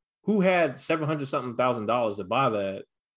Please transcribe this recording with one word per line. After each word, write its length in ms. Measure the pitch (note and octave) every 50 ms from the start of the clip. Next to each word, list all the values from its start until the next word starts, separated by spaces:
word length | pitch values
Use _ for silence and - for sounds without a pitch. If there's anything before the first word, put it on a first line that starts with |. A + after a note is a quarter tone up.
| _ _ _ _ _
who 160 | - G#3+ G#3
had 380 | F3+ F#3+ F#3 F3 E3 C#3+ B2+ C3
seven 280 | - - D#3+ D#3 D3+ C#3+
hundred 200 | D#3+ D3 C#3 C3+
something 300 | D#3 C#3+ B2 B2 A2+ C3
thousand 300 | B2+ B2+ A#2+ A#2 G#2 G#2+
dollars 300 | A#2 B2 A#2+ G#2+ G2+ G#2
to 60 | F#2+
buy 260 | F2+ A2 B2 - B2
that, 340 | A2 G#2 G2 G2 F#2+ G2 - _ _ _ _ _ _